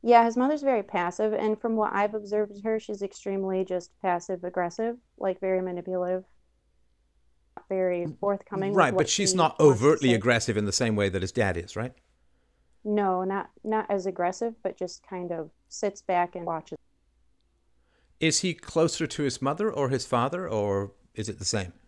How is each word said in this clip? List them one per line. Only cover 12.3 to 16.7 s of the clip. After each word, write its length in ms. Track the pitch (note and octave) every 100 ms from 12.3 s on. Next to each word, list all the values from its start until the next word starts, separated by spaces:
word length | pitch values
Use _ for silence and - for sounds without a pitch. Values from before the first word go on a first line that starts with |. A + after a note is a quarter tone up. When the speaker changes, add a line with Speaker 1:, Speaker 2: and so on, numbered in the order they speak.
| _ _ _ _ _
Speaker 1:
No, 400 | G#3+ G#3 G3 F#3
not, 260 | F#3 G3 - -
not 260 | G#3+ A3 -
as 160 | G3+ F#3
aggressive, 500 | F3+ F3 F#3 A#3 A3+
but 140 | F#3+ -
just 320 | F3+ - _
kind 240 | F#3 F3+
of 200 | E3+ D3+ _ _
sits 320 | - G#3 G3+
back 340 | - F3+ F3 F3
and 100 | F3
watches. 320 | E3 -